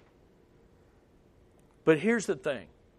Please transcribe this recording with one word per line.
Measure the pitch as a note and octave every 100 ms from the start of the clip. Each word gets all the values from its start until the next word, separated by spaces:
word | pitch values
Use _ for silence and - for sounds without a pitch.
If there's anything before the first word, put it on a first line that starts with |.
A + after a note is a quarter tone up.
| - _ - - - - - - - - _ _ - - - - - -
But | - D#3
here's | G3 A#3
the | - D#3
thing. | D#3 B2 E2 - -